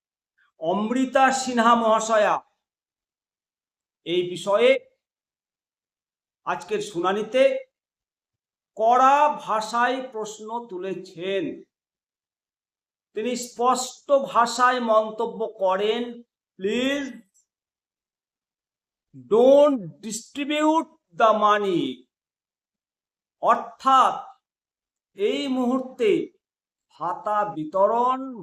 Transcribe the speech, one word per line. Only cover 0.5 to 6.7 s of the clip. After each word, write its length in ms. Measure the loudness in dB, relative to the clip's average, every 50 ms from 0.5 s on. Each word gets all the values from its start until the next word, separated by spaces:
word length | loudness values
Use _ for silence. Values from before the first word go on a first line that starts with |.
| _ -10
অমৃতা 720 | -4 -4 -2 -2 -2 -2 -2 -2 -2 0 2 2 4 4 2
সিনহা 420 | 0 -4 -4 0 2 4 4 4
মহাশয়া 680 | 4 4 2 2 2 0 2 2 2 2 2 0 -2 -4 _ _ _ _ _ _ _ _ _ _ _ _ _ _ _ _ _ _ _ _ _ _ _ _ _ _ _ _ _ _ _ -10
এই 260 | -4 -4 -2 -2 -4
বিষয়ে 480 | -6 -8 -4 0 0 4 4 4 2 2 -2 _ _ _ _ _ _ _ _ _ _ _ _ _ _ _ _ _ _ _ _ _ _ _ _ _ _ _ _ _ _ _ -8
আজকের 360 | -8 -8 -8 -6 -6